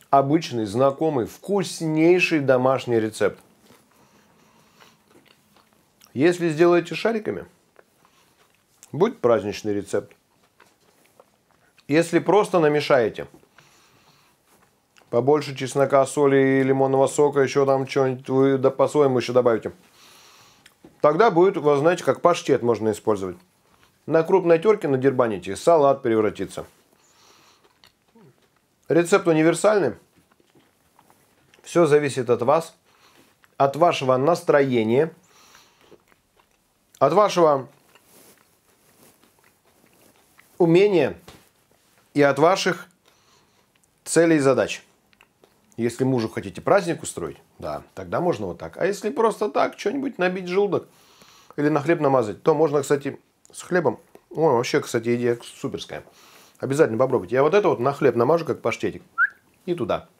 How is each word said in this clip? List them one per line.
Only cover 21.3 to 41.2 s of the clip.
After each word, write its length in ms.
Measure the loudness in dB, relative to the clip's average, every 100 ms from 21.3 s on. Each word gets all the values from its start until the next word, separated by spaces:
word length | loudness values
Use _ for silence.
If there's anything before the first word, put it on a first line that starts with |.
будет, 260 | 4 2 2
вы 200 | 0 2
знаете, 260 | 2 0
как 180 | -2 0
паштет 400 | 0 0 0 0
можно 300 | 0 -2 -2
использовать. 460 | -4 -4 -4 -6 -12 _ _ _ _ _ _ -2
На 180 | -2
крупной 360 | 2 0 2 2
терке 280 | 2 0 -2
надербаните, 680 | 0 0 0 -2 -4 -8 -4
салат 460 | 2 4 4 0
превратится. 640 | 0 0 0 -4 -8 -10 -16 _ _ _ _ _ _ _ _ _ _ _ _ _ _ _ -20 _ _ _ _ _ -2
Рецепт 400 | 0 2 2 2
универсальный. 680 | 2 2 2 0 2 0 -4 _ _ _ _ _ _ _ _ _ _ _ _ _ _ _ _
Все 220 | -4 0 4
зависит 440 | 2 0 -4 -2
от 120 | 0
вас, 340 | 2 0 -2 _ _ _ _ _ _ _ _ -2
от 180 | 0 2
вашего 400 | 0 2 0 0
настроения, 920 | 0 0 2 2 2 0 2 2 0 -4 _ _ _ -20 _ _ _ -20 _ _ _ _ _ _ _ _ _ -2
от 140 | 2
вашего 540 | 2 2 2 2 2 -4 _ _ _ _ _ -20 _ _ _ _ _ _ _ _ _ _ _ _ _ _ _ _ _ _ _ _ _ _ 0
умения 600 | 4 4 4 2 0 -4